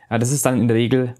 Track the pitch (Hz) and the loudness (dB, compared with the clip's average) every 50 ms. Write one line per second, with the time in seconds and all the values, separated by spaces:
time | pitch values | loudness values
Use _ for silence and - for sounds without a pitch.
0 | _ - 113 113 120 123 147 139 - 127 127 120 120 117 110 113 120 117 131 131 | _ -4 -2 -2 0 0 -2 0 0 0 0 2 2 2 2 0 2 2 0 0
1 | 127 123 123 | 0 -2 -6